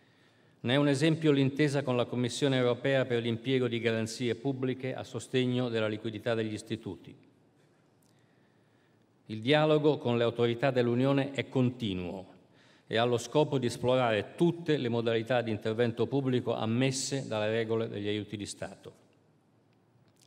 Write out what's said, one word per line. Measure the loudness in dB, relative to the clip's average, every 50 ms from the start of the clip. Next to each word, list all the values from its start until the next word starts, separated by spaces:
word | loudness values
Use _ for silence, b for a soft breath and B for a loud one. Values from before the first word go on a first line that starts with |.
| b b b b b b b b b b b b -2
Ne | 2 2
è |
un | 4 4 4
esempio | 2 2 2 2 2 2 4 4 4
l'intesa | 4 4 2 2 2 0 2 2 0 0
con | 0 0
la | 0 0
Commissione | 0 -2 -2 -2 -2 -2 -2 0 0 2
europea | 2 2 2 0 0 0 0 2 2 0
per | 0 0 -2 0
l'impiego | -2 -2 -4 -2 0 0 0 0
di | 0 -2 0
garanzie | 0 0 0 0 -2 -4 -4 -4 -2 -2 -2
pubbliche | -2 -2 -4 -4 -2 -2 -4 -4 -4 -6 -8 -8
a | -8 -10
sostegno | -10 -10 -12 -8 -2 0 0 2 2 0 0 0 0
della | 0 0 0 0
liquidità | -2 -4 -6 -6 -8 -6 -2 -2 0
degli | 0 -2 -2 -4
istituti. | -8 -8 -8 -8 -8 -8 -10 -12 -12 -14 -20 -20 -20 -20 _ _ _ _ _ _ _ _ _ _ _ _ _ _ _ b b b b b b b b b b b b b b b b b b b b b b _ _ _
Il | -10 -10 -4
dialogo | 2 4 6 6 6 6 4 6 4 4 2 2
con | 2 0 2
le | 2 2
autorità | 2 2 2 2 2 2 2 0 0
dell'Unione | 2 2 2 2 2 2 2 2 2 2 0 -2 -4
è | -6 -6 -2
continuo | 0 2 2 2 0 -2 -4 -4 -4 -4 -6 -8 -8 -10 -12 -16 -20 -20 _ _ b b b b b b b
e | b 0
ha | 0 2
lo | 2 0 -2
scopo | -2 0 2 2 2 2 2 0
di | 0
esplorare | -2 -2 -2 0 2 2 2 2 2 2 0 -2 -2 -2
tutte | 2 2 2 2 0 -2 -2 0
le | 0 0 0
modalità | 0 0 0 0 0 0 0 0 0 0 0
di | 0
intervento | -4 -4 -2 -2 0 0 0 0 0 0 -2
pubblico | 0 0 -2 0 0 0 0 0 -2 -2
ammesse | -2 -2 0 0 2 2 0 0 -2 -4 -4 -4 -6 -6
dalle | -4 -4 -2 -2 0
regole | 0 0 0 0 -2 -2 -2 -4
degli | -6 -6 -4 -4
aiuti | -4 -4 -6 -6 -8
di | -10 -10
Stato. | -10 -10 -10 -12 -12 -12 -14 -20 -20 -20 _ _ _ _ _ _ _ _ _ _ _ _ _ _ _ _ _ _ _ _ _ _ _ _ _ b